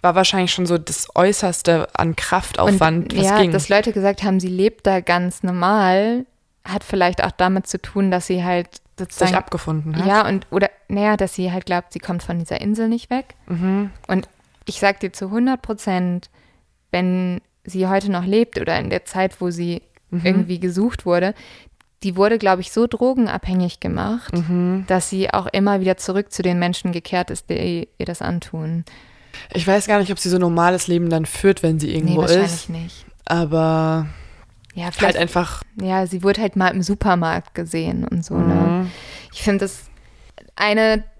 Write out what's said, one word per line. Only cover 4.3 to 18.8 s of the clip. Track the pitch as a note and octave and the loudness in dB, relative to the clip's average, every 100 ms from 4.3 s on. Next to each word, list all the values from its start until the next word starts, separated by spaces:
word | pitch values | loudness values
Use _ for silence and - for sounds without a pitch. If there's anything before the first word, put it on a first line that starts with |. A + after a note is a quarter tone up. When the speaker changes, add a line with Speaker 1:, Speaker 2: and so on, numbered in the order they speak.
| F#3+ | 0
Speaker 2:
sie | F3+ | 0
lebt | F3+ G3+ A3 - | 0 0 2 0
da | F#3+ | 0
ganz | F3+ F3 F3+ - | 2 0 0 -4
normal, | F#3 F3+ F3 G#3+ F#3+ F#3 G#3+ A#3+ B3+ _ _ _ | -4 0 2 4 4 4 2 -2 -6 _ _ _
hat | - G3 | -10 -10
vielleicht | - G3+ F3+ F3+ | -4 2 2 2
auch | - | -2
damit | - F#3 F#3+ - | 0 0 2 -2
zu | - | -8
tun, | - G3+ G3 | -6 0 2
dass | F3+ - | 0 0
sie | F3+ | -2
halt | F3 F3 F3 - _ - | 0 0 -2 -12 _ -12
sozusagen | F3+ - F#3 | -12 0 2
Speaker 1:
Sich | F3+ | 2
abgefunden | - F3 - D#3 D3+ D#3 | -2 -6 -4 -4 -2 0
hat. | F#3+ | 4
Speaker 2:
Ja, | G#3 G#3+ | 4 4
und, | F#3+ - | 0 -2
oder, | F3+ G3 - _ | 0 0 -2 _
naja, | G3 G#3 G#3 | 0 2 2
dass | F#3+ | 0
sie | - F3+ | -2 -4
halt | F3+ | -4
glaubt, | F3+ F3 - | -2 -4 -4
sie | E3+ | -14
kommt | - F3 | -6 -6
von | - E3+ | -4 -6
dieser | E3 - | -4 -4
Insel | G3+ G#3+ A3+ | -2 0 0
nicht | A#3 - | -2 -2
weg. | B3+ C4+ - - | -6 -6 -18 -8
Speaker 1:
Mhm. | F3 F#3 F#3+ G3+ - - | -2 0 0 -2 -8 -4
Speaker 2:
Und | F#3 F#3 _ _ _ - | -4 -4 _ _ _ -12
ich | - | 0
sag | G3+ G3 | 0 0
dir | F#3+ | -6
zu | - F#3+ | -8 -6
hundert | G#3+ B3 B3+ | 0 0 -2
Prozent, | - G#3+ - F3+ F3+ F3+ - _ _ _ _ _ _ | -4 -6 -2 -2 0 -4 -8 _ _ _ _ _ _
wenn | F3 F3+ F#3 F3+ F3+ _ _ | -2 0 0 -2 -4 _ _
sie | - F#3 F#3 | -12 -4 0
heute | G3 G3+ | 0 0
noch | F3+ F3+ | -2 2
lebt | G#3 A#3 - | 2 2 -2
oder | - | -2
in | E3+ | -2